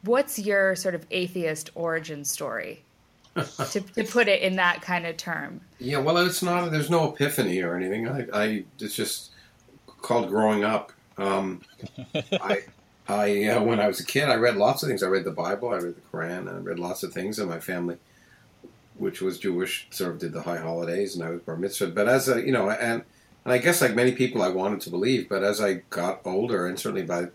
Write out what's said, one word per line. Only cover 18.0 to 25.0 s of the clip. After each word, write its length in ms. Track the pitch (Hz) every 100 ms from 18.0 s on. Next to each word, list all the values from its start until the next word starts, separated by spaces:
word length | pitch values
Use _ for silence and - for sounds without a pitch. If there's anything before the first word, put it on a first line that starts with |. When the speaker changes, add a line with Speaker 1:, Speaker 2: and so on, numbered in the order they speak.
| _ _ _ - - _ - - _ -
Speaker 2:
which 200 | 98 90
was 200 | 92 87
Jewish, 480 | 101 87 92 - -
sort 220 | - 90
of 80 | 80
did 120 | 87
the 100 | 80
high 140 | 80 85
holidays, 580 | 82 85 85 87 98 90
and 80 |
I 80 | 82
was 100 | 85
bar 160 | - 82
mitzvah. 300 | 95 - 95
But 200 | 85 104
as 220 | 131 127
a, 100 | 120 139
you 60 |
know, 180 | 120 98
and, 340 | 107 120 117 - _ _ _
and 80 | -
I 60 | 123
guess 240 | 147 170
like 140 | 127 107
many 160 | 123
people, 320 | 120 131 -
I 60 | 90
wanted 320 | 92 95 101
to 100 | -
believe, 360 | 87